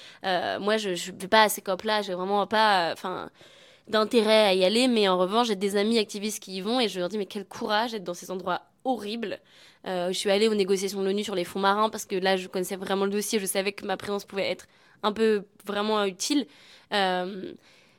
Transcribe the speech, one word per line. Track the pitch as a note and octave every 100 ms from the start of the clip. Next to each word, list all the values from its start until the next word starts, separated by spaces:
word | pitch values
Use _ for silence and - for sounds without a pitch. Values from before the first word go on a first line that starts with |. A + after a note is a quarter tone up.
| - -
Euh, | F#3+ F3+ A#2 G2
moi, | G3 A3
je, | G#3
je | F3 F#3
vais | - F#3
pas | A3
à | G#3+
ces | G#3
cop-là, | G3+ F#3 G#3+ G#3+
j'ai | G3
vraiment | F3+ F#3+ G3+ F#3+
pas, | A3 G#3+ F#3+ E3
euh, | -
'fin, | F#3+ E3 E2 - - - - _ -
d'intérêt | G#3+ G#3+ A#3+ G#3 A3 G#3
à |
y | F#3+
aller. | F#3 A3+ B3+
Mais | A#3 G3
en | F3+
revanche, | F#3 A3 A#3+
j'ai | F#3+
des | G3 G3+
amis | G#3 A#3
activistes | G#3 G#3+ G#3 G#3
qui | - F#3+
y |
vont | G3 B3+
et | G#3+
je | F3+
leur | F3
dis, « | G#3
Mais | F#3+
quel | G#3 F#3+
courage | - A3 G#3 A#3+
d'être | A3+
dans | F3+
ces | F3 F3
endroits | F#3 F3+ F3 - _
horribles. » | C4 A#3 G3+ A#3 G#3 - _ - - _ -
Euh, | F#3 F3+
je |
suis | F#3 G#3
allée | G3 A3
aux |
négociations | G#3+ F#3 F#3+ G3 G3
de | F#3+
l'onu | G3+
sur | G#3+
les | F#3+
fonds | E3+ G3
marins | G3 G#3 A3
parce | F#3 -
que | F#3+
là, | F#3+ F#3+
je | F#3
connaissais | F#3+ F3+ F#3+
vraiment | G3 G3 G3
le |
dossier, | G3+ G3+ A3
je | F#3+
savais | G3+ F#3+
que | G3+
ma | G3+ F#3+
présence | - G3+ -
pouvait | G3 E3+
être | F3+ - _ _ _
un | G#3+
peu | G#3 A3 G#3 F#3+ _ -
vraiment | G3+ G#3+ G#3+ G3+
utile. | F#3 - D4 A3 - - - _
Euh, | G#3 F#3 F3+ F#3 G3 - - _ _ _